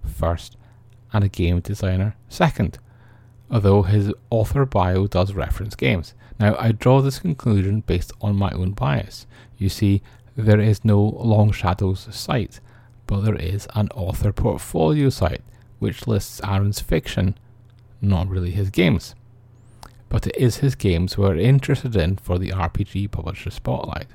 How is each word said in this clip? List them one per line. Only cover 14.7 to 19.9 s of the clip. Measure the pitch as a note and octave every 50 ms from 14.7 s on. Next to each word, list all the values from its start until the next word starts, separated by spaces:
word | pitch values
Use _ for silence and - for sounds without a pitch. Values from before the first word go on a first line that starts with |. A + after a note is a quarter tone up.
| - E3 D#3+ D#3 D3+ D3+ C#3 C3+
site, | B2+ - F#2+ D#2 C2+ - - - - - - - - -
which | G#2+ G#2+ - - -
lists | A2+ A2 G#2 - - - - -
Aaron's | G2+ G2 G2 G2+ G2+ G#2 -
fiction, | - - - C3 - - - - F#2 - - - - - - - - - - - - - - -
not | - G2+ F#2+ E2 F#2
really | F#2+ F#2+ F#2 F2 F2+
his | E2 G2+ G2 F#2+
games. | - - - - G#2 D2+ - - - - - - - - - - - _ - - - - - -